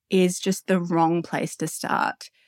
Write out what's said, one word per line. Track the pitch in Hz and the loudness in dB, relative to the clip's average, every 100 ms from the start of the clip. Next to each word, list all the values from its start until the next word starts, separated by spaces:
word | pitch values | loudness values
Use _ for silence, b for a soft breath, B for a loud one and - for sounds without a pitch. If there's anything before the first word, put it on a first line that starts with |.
| - | 0
is | 190 180 - | 2 2 2
just | 196 190 - | -2 -2 0
the | 185 | 0
wrong | 175 165 165 170 | 2 2 2 2
place | 165 160 160 - | -2 -4 -4 -6
to | 160 | -8
start. | - 139 139 - - - _ | -6 -4 -2 -2 -4 -14 _